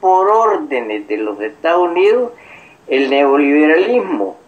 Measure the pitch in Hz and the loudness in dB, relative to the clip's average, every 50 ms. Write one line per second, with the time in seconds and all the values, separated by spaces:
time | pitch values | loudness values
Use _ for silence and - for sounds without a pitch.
0 | - 185 185 185 190 202 214 226 226 220 208 180 156 147 139 127 120 110 107 107 | 2 2 2 2 4 2 2 2 2 2 0 -2 -4 -6 -6 -6 -4 -4 -8 -8
1 | 101 98 107 107 110 107 101 101 104 110 107 - - 165 170 175 180 175 170 180 | -6 -6 -6 -4 -4 -6 -6 -6 -8 -10 -10 -6 -2 0 0 2 0 0 0 2
2 | 190 208 220 247 247 240 - - - - - - - - - _ _ - 127 131 | 2 2 2 2 -2 -4 -8 -16 -20 -20 -20 -20 -20 -20 -20 _ _ -4 -2 -2
3 | 139 131 139 139 143 139 139 143 147 143 143 147 151 151 156 165 190 214 247 247 | 0 0 0 2 2 2 2 2 2 2 2 2 2 2 2 2 2 2 0 -2
4 | 202 190 165 117 98 95 - - - | -2 -2 -4 -6 -6 -8 -8 -14 -20